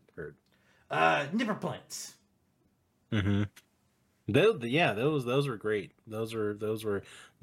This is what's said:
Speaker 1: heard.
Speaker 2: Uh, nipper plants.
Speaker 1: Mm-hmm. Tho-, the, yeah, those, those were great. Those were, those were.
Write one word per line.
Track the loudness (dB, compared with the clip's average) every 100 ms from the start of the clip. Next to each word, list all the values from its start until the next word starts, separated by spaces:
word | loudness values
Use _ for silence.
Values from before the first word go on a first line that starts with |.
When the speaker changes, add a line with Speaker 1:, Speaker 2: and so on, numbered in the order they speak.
| _ -14
Speaker 1:
heard. | -14 -14 _ _ _ _ -4
Speaker 2:
Uh, | 2 4 4 0
nipper | -2 -2 -2
plants. | -6 -8 -10 -12 -12 -16 _ _ _ _ _ _ _ _ _
Speaker 1:
Mm-hmm. | -2 2 0 0 -6 -20 _ _ _ _ _ 2
Tho-, | 4 4 4
the, | 0
yeah, | 2 2
those, | 2 0 0
those | 0 0 0
were | -2
great. | -2 -2 -4 _ -10
Those | -6 -6
were, | -2 -4
those | -2 -4 -4
were. | -2 -4 -6 -16 -20 _